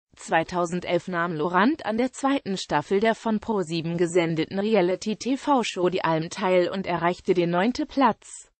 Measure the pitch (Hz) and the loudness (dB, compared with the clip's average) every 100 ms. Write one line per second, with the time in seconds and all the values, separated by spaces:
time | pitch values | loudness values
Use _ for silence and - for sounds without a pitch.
0 | _ - - 175 165 180 175 180 - 175 | _ -18 0 0 0 -2 -2 -2 -2 -2
1 | - 180 170 156 165 180 220 320 - 220 | -2 -4 -4 -2 0 4 2 2 -4 -2
2 | 254 - 269 277 - 190 - 151 - 196 | -2 -2 -2 -2 -2 -6 -2 -2 0 2
3 | 226 214 226 214 - 208 160 165 165 170 | 2 0 -2 -2 -2 -4 -2 -4 -2 0
4 | 175 175 165 160 156 190 208 214 175 180 | 2 2 2 0 -2 -2 2 2 2 0
5 | 214 208 226 269 - 269 214 190 175 180 | -4 -4 -2 -4 2 0 0 0 0 0
6 | - 160 165 - 196 185 175 190 175 170 | 0 0 -2 -4 2 2 2 -2 -4 -2
7 | 170 180 - 180 170 175 208 247 302 - | 0 -2 0 2 2 2 0 0 -4 2
8 | 247 196 - - - _ | 2 2 -8 -20 -20 _